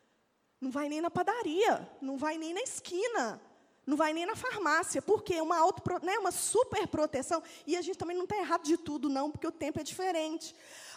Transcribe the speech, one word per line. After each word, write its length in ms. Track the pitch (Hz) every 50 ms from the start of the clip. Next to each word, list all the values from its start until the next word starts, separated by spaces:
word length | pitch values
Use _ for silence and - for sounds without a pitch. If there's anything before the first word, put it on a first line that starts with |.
| _ _ _ _ _ _ _ _ _ _ _ -
Não 100 | 262 262
vai 160 | 233 285 294
nem 140 | 285 294 311
na 100 | 330 339
padaria, 760 | 330 370 359 381 440 494 427 311 302 370 453 403 247 - - - - -
não 180 | 277 269 277
vai 200 | 262 294 311 320
nem 160 | 320 320 320 339
na 80 | 381
esquina, 800 | 523 - - - - - 370 349 427 480 466 381 277 220 165 - - - - _ _ _ _ _ -
não 120 | 262 294
vai 160 | 285 320 311 311
nem 120 | 330 349
na 100 | 392 440
farmácia. 680 | - - 508 466 415 359 294 302 320 370 - - 285
Por 220 | - - 415 415 -
quê? 180 | - 359 320
Uma 160 | 320 320 359
autopro-, 460 | 330 320 370 381 - - 349 359 359 -
né, 140 | 359 392
uma 140 | 453 392 359
superproteção. 1120 | - - - - - 427 508 - - 392 359 - - 302 302 302 - 262 269 - 349 320 - - - - -
E 80 | 285 339
a 60 | 359
gente 160 | 320 330 381
também 200 | - 339 330 349
não 80 | 359 359
tá 120 | 381 415
errado 260 | 415 349 262 339 349 339
de 140 | 294 339
tudo, 320 | 330 - - 285 285 247 294
não, 200 | 269 269 277 302
porque 160 | 294 - -
o 60 | 320
tempo 300 | 320 - 302 302 330 330
é 20 | 302
diferente. 720 | - - - 370 381 349 320 311 311 320 320 - - - - - - - - - - -